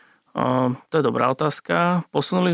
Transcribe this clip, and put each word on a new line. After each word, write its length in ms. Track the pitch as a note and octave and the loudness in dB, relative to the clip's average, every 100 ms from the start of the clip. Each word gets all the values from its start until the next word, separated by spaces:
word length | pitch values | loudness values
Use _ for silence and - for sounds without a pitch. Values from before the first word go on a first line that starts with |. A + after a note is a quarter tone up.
| _ _ _ | _ _ _
O, 400 | - B2+ B2+ B2+ B2+ - | -4 -2 0 0 -4 -4
to 40 | D#3+ | 0
je 80 | C3+ | 0
dobrá 240 | A#2+ A#2+ | 0 0
otázka. 720 | C3 D3+ C#3+ - E3+ F3 F3+ E3 | 0 -2 -4 -2 0 2 0 -2
Posunuli 400 | - D3 F3+ F3+ | -4 -2 0 2